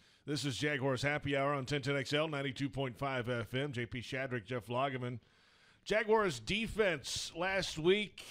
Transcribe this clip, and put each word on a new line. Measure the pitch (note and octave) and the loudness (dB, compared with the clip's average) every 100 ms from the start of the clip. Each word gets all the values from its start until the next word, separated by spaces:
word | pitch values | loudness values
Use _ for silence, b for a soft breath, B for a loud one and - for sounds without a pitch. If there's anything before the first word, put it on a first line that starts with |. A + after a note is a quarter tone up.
| b b - | b b -6
This | C#3+ | -2
is | C#3+ G2 | -2 0
Jaguars | D3 C#3+ C3+ B2+ | 0 0 0 0
Happy | C#3 D3 C#3 | 0 0 0
Hour | C#3 C#3 | 2 2
on | C#3+ | 0
ten | B2+ D3 | 0 -2
ten | C3+ C#3 | 0 0
X | B2+ | 0
L, | D3 D#3+ | 0 2
ninety-two | C#3+ C#3 B2 C#3 | 0 -4 -2 -4
point | C3+ C#3 A2+ | -2 -4 -2
five | C#3 C3 A#2 | -2 -2 0
F | B2 A2 | -2 -2
M. | B2+ D3 | -2 -2
J | B2 A#2+ | -2 -4
P | B2+ | -6
Shadrick, | A2 C3 C3+ A#2+ | -6 -4 -2 -4
Jeff | - B2+ G#2+ | -4 -6 -2
Lageman. | A#2+ C#3 B2+ B2 B2 b b b b b b | 0 0 -2 -4 -6 b b b b b b
Jaguars | - G#3 A3 A3 G3+ A#2+ | 0 0 6 6 6 0
defense | G#2+ G3 A3+ G3 G#3 D3+ - - - | -2 -2 0 2 4 2 -2 -4 -4
last | D#3+ F3+ F#3+ E3+ - | -2 0 0 -2 2
week, | D#3+ G3+ G#3 - - | 6 6 4 -8 -16